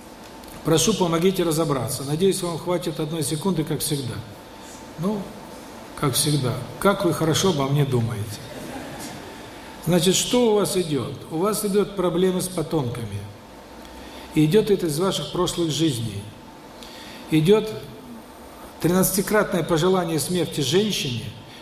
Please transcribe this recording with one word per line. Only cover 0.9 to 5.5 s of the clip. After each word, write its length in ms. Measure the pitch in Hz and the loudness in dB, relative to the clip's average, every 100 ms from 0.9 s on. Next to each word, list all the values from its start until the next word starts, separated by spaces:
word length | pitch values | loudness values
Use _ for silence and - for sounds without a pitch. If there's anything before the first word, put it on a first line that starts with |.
помогите 480 | 208 175 165 185 185 | 2 2 4 4 4
разобраться. 600 | 170 151 160 139 113 - | 2 2 2 0 0 -4
Надеюсь, 380 | 139 156 190 175 | -2 2 2 2
вам 140 | 175 160 | -2 -4
хватит 440 | 170 175 175 160 | -2 -2 -2 -4
одной 220 | 156 165 | -4 -2
секунды, 420 | 139 151 190 160 | -2 0 0 0
как 160 | 151 143 | 0 -2
всегда. 340 | - 147 120 98 - - - - - - - - | -2 -2 -4 -8 -10 -16 -18 -18 -16 -16 -16 -4
Ну, 200 | 180 214 - - - | -2 -2 -6 -12 -16